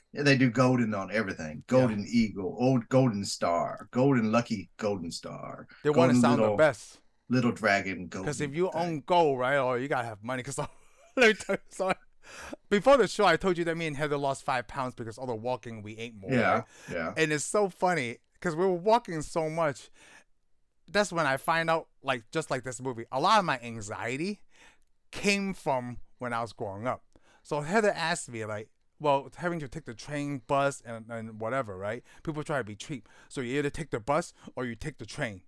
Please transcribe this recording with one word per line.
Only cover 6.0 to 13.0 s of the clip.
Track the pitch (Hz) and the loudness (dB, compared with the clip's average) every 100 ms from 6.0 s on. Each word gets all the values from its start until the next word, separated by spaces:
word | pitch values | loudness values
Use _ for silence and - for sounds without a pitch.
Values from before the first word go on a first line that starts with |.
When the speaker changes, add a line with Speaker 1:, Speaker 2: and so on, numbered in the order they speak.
| - | 6
Speaker 1:
golden | - | 6
Speaker 2:
sound | 139 139 | 6 4
the | |
Speaker 1:
little, | 107 101 | 4 6
Speaker 2:
best. | 156 - - - _ _ - | 4 4 -8 -20 _ _ -2
Speaker 1:
little | 123 120 | 2 2
dragon | 101 107 98 95 95 87 | 2 4 4 2 -6 -8
golden | 98 120 | -6 -6
Speaker 2:
'Cause | 143 | -4
if | 143 151 | -4 -2
you | 180 | -2
Speaker 1:
thing. | |
Speaker 2:
own | 156 170 156 | -2 -2 -4
gold, | - 175 156 127 | 2 4 4 4
right, | 123 143 | 2 2
or | 127 123 | 2 0
you | 139 | -2
gotta | 139 117 | -2 -4
have | 104 | -8
money. | 117 127 | -6 -6
'Cause | 123 135 | -6 -6
<laughs> | |
I, | 143 - - _ - - | -6 -10 -20 _ -6 4
let | 226 | 4
me | 214 | 4
tell | - 196 | 0 -4
you, | - | -4
so | - 190 | -4 -2
I, | 185 - _ - - - - - | -2 -6 _ -20 -16 -14 -14 -2
before | 202 262 | 4 8
the | 277 | 8